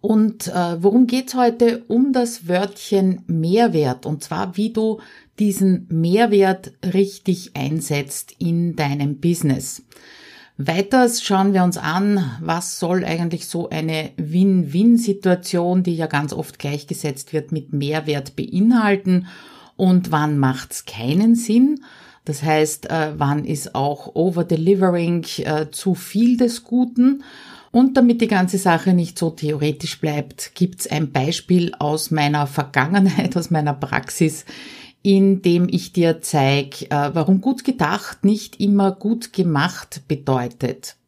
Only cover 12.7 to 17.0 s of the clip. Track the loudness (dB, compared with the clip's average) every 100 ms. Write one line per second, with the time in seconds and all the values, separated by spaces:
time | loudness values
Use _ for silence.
12.7 | -6 -2 -2 -2 -4 -4 -6 -8 -8 -6
13.7 | -6 -4 -4 -6 -8 -4 2 4 4 0
14.7 | 2 6 6 4 0 2 0 0 -2 0
15.7 | 0 0 -2 -2 -2 -4 -6 -10 -10 -8
16.7 | -8 -8 -6